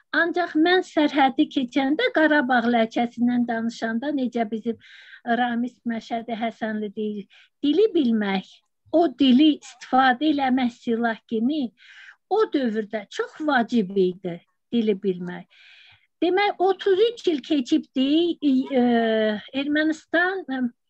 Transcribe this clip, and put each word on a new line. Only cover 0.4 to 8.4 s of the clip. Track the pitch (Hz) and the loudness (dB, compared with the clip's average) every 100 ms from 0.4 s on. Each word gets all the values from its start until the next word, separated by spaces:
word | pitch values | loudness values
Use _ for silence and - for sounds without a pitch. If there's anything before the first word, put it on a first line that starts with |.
| 339 311 | -2 2
mən | 339 370 | 4 4
sərhədi | 359 - 294 285 269 254 302 | 2 0 2 4 2 2 0
keçəndə | 285 247 285 269 311 480 | 0 -2 -2 0 0 0
Qarabağ | - 311 294 254 247 | 2 4 4 4 2
ləhcəsindən | 233 233 226 - 240 240 240 247 240 | 2 2 0 0 -4 0 0 2 0
danışanda | 226 226 233 226 226 277 | -2 -4 -4 -4 -4 -4
necə | 302 247 233 220 | -2 -2 -2 -4
bizim | 220 233 226 - - - - | -4 -6 -8 -12 -20 -20 -14
Ramiz | - 233 247 233 247 - | -4 -2 0 -2 -6 -6
Məşədi | 240 226 - 233 226 | -8 -8 -6 -8 -6
Həsənli | 220 226 220 220 214 214 | -6 -6 -6 -6 -6 -8
deyir, | 208 214 208 196 _ _ _ | -6 -6 -8 -12 _ _ _
"Dili | 285 302 440 | 0 2 2
bilmək, | 339 247 220 202 196 | 2 2 0 0 -2